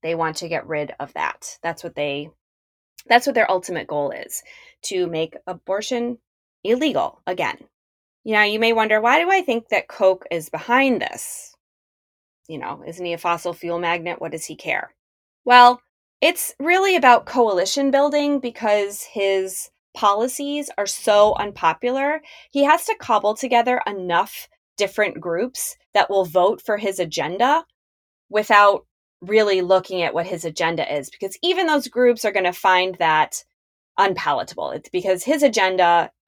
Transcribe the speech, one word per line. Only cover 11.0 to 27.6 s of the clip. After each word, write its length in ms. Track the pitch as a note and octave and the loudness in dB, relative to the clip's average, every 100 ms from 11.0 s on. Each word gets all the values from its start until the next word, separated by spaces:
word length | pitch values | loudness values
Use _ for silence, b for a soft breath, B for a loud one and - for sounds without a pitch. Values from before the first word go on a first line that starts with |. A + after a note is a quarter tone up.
this? 540 | - - - - - _ _ _ _ _ _ _ _ _ - | -2 -8 -12 -14 -16 _ _ _ _ _ _ _ _ _ -14
You 100 | D#3 | -10
know, 240 | F2+ C3+ - | -10 -10 -12
isn't 180 | E3+ | -10
he 100 | F3 | -6
a 40 | E3+ | -4
fossil 360 | F3 E3+ F3 | -2 -2 -4
fuel 240 | E3 E3+ E3+ | -8 -6 -4
magnate? 420 | F3 E3+ E3 E3+ | -2 -2 -4 -8
What 120 | E3 | -8
does 120 | D#3 | -10
he 120 | - D3+ | -12 -10
care?" 380 | E3 - - _ _ _ _ _ - | -6 -6 -6 _ _ _ _ _ 0
Well, 340 | B3 B3 B3 _ _ _ _ | 4 4 2 _ _ _ _
it's 340 | D#4+ F4 - - | -4 -2 -10 -8
really 380 | D4 F4+ G4 F4+ | -2 0 0 2
about 280 | B3+ A#3+ | 4 4
coalition 640 | - C4 A3+ F#3 F#3+ - C#4 | 2 0 0 0 -2 -2 0
building 480 | C#4 D4 D4 C#4+ C#4+ | 2 2 0 0 -2
because 640 | B3+ A3+ A3+ G#3 G3+ G3+ | -4 -4 0 2 0 -6
his 680 | - A3 G3 G3 F#3+ - - _ _ | -10 -2 0 0 -2 -8 -14 _ _
policies 760 | - G#3 G3+ B3 - C#4+ D4 D4 - | 0 2 2 -2 -4 -6 -6 -6 -6
are 100 | G3+ | -6
so 480 | - - G#3 G#3+ | -2 2 6 6
unpopular. 840 | - G#3 G3+ E3 E3 B3 C4 C#4 D#4 B B B | 4 -4 -2 0 0 -2 -2 -2 -4 B B B
He 140 | C#4 | 2
has 200 | C#4 E4 | 4 4
to 100 | F#4+ | 2
cobble 400 | A4 - G#3+ G#3 | -6 0 2 2
together 460 | G#3+ B3+ A#3+ A#3 B3 - | -2 0 2 2 0 -2
enough 600 | G3+ F3+ E3+ G#3+ - - _ _ - | -6 0 0 0 -6 -18 _ _ -4
different 440 | G3+ - G#3 - | -2 0 -2 -2
groups 560 | E3+ E3+ B3 - - - _ | -4 -4 -4 -6 -10 -12 _
that 160 | G3+ - | 2 4
will 160 | G3 F3+ | 2 2
vote 340 | F3+ F#3 A3 | 4 2 0
for 160 | - G#3 | -4 -2
his 220 | G#3 F#3+ | -2 -2
agenda 680 | E3 D#3 D3 F#3 B3 D#4 | -4 -4 -4 0 2 2